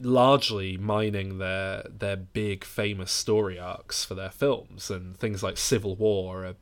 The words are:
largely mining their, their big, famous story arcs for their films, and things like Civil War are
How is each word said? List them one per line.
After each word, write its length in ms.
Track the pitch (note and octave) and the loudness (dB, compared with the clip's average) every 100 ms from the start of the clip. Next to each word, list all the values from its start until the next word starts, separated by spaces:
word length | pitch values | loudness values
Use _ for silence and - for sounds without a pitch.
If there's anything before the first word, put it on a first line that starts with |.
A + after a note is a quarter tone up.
largely 760 | B2+ B2 C3 C#3 C3 G#2+ F#2+ F#2 | 2 6 8 8 4 -2 -2 -4
mining 600 | G#2 G#2 A2 G2+ F#2+ F#2+ | 0 2 2 -2 -4 -4
their, 440 | F#2 F#2+ G2 G2+ - | -4 -2 -4 -6 -10
their 260 | G#2 G2+ G2 | -6 -4 -4
big, 480 | F#2 A2 G#2+ G2 | -4 -2 -2 -2
famous 460 | - - G#2 G2+ F#2 | -6 -2 -2 -2 -2
story 460 | - - G#2+ G2+ F2+ | -2 2 2 2 -4
arcs 440 | F2 F2+ - - | -8 -10 -6 -6
for 100 | - | -4
their 160 | F#2+ F#2+ | -6 -8
films, 580 | - C#3 A#2 - F#2+ - | 0 2 2 -2 -14 -8
and 300 | F#2+ F2+ F#2 | -8 -8 -4
things 240 | A2+ G2 | -4 -2
like 160 | F#2+ - | -4 -2
Civil 380 | - A#2 G#2 F#2+ | 2 2 0 2
War 500 | G#2+ G2+ F#2 F#2 F#2 | 2 2 0 -6 -8
are 80 | F#2 | -10